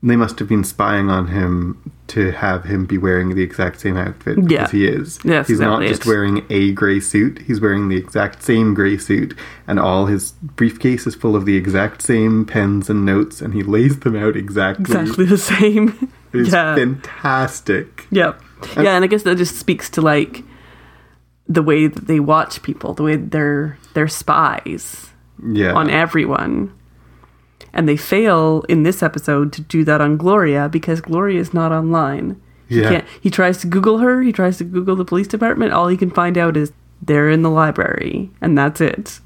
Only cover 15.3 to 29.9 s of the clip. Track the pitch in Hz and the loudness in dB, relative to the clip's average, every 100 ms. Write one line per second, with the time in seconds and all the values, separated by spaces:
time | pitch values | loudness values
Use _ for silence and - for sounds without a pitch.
15.3 | 196 - - 208 214 220 - 262 - _ | 2 2 2 4 4 2 0 -8 -10 _
16.3 | 123 120 175 156 151 123 135 - - 143 | -2 2 2 2 2 0 -2 -10 -8 -2
17.3 | 131 131 - - 98 - - - 196 165 | -2 -2 -6 -2 -2 -4 -16 -2 0 0
18.3 | - - - - - 196 185 185 214 208 | -2 -16 -20 -12 0 2 4 2 2 2
19.3 | 180 175 - - 165 - - 160 147 - | 0 0 -4 -4 -4 -2 0 2 2 0
20.3 | - - - - - - - _ _ _ | -6 -20 -20 -20 -20 -20 -20 _ _ _
21.3 | _ - 165 156 151 156 - - 156 143 | _ -2 0 4 4 2 0 -2 0 2
22.3 | 156 - - - 135 - - 151 156 - | 0 0 -8 -10 -8 -8 -4 -2 -2 -2
23.3 | 156 147 143 151 139 - - 156 - - | -2 0 -2 -4 -8 -8 -2 -2 -4 -2
24.3 | 151 156 113 - 85 - - - _ _ | 2 2 -2 -8 -10 -12 -18 -20 _ _
25.3 | - 117 104 95 - 151 151 165 165 - | -14 -4 0 2 2 2 2 0 0 0
26.3 | 139 - - 196 - _ _ - - _ | -2 -2 -4 -4 -10 _ _ -20 -20 _
27.3 | _ _ _ - - 160 147 - 190 220 | _ _ _ -10 -2 0 0 0 0 4
28.3 | 170 160 160 - 165 156 185 165 - - | 4 4 0 2 2 2 2 -2 -2 -2
29.3 | 143 147 143 156 160 156 | 0 0 -4 -4 0 2